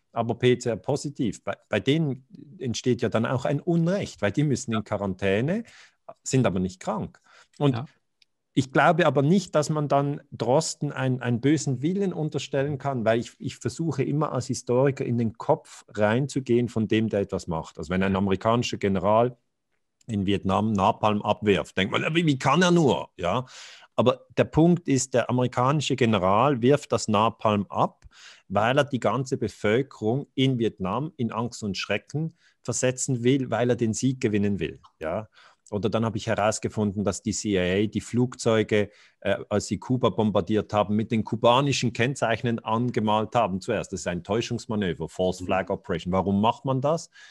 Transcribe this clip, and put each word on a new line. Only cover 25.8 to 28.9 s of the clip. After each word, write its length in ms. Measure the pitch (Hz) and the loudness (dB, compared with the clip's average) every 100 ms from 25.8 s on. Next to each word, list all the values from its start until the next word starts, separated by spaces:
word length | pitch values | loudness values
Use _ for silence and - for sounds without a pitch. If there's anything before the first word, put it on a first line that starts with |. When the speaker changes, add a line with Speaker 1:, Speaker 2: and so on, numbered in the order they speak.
| - 131 | 0 0
Speaker 1:
General 640 | 117 107 92 104 139 127 | 2 4 4 4 4 4
wirft 300 | 123 143 - | 4 2 2
das 160 | 113 - | -2 2
Napalm 580 | 104 113 - 110 104 95 | 2 2 2 0 0 0
ab, 360 | 101 170 _ - - - - - | -2 -2 _ -20 -20 -20 -20 -4
weil 280 | 104 113 139 | 0 2 2
er 60 | |
die 140 | 131 | 2